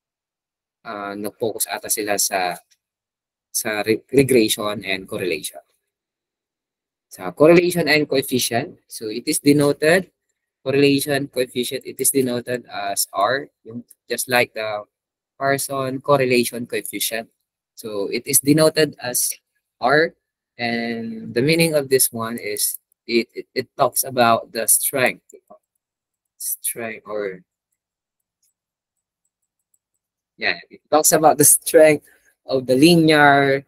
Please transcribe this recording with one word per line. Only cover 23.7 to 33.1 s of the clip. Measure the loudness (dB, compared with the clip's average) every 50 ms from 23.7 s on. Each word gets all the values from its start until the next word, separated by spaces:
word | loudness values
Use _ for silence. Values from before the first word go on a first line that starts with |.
| _
talks | -2 -2 -2 -2 -4 -6
about | -4 0 2 4 4 4 2 0 -6
the | -8 -6 -2
strength. | 0 0 0 0 -4 -2 0 0 -2 -2 -4 _ _ -20 -20 _ _ -20 _ _ _ _ _ _ _ _ _ _ _ _ _ _ _ _ _
Strength | -10 -10 -10 -8 -8 -10 -8 -8 -10 -10 -10 -12 _
or, | -8 -6 -6 -6 -6 -8 -10 _ _ _ _ _ _ _ _ _ _ _ _ _ _ _ _ _ _ _ _ _ _ _ _ _ _ _ _ _ _ _ _ _ _ _ _ _ _ _ _ _ _ _ _ _ _ _ _ _ _ _ _ _ _ _ _ _ _ _
yeah, | _ -4 -4 -4 -4 -10 _ -20
it | -20 _ _
talks | 0 2 4 4
about | 2 6 4 4 4
the | 6 4
strength | 4 4 2 0 2 6 8 8 8 6 2 -2 _ _ _ _ _ _ _ _
of | -4 -4 -4 0
the | 0 4
linear | 6 6 6 6 6 6 6